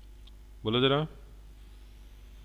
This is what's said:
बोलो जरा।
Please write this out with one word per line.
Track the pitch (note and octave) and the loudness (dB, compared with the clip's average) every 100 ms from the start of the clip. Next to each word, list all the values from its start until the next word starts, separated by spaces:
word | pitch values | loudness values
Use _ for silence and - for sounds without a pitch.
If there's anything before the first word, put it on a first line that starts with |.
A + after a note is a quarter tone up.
| - - - - - - | -18 -18 -18 -18 -18 -6
बोलो | A2 A#2+ | 2 4
जरा। | C3+ C#3+ D#3 - - - - - - - - - - - - - | 6 4 2 -6 -18 -18 -20 -20 -20 -20 -20 -20 -20 -20 -18 -18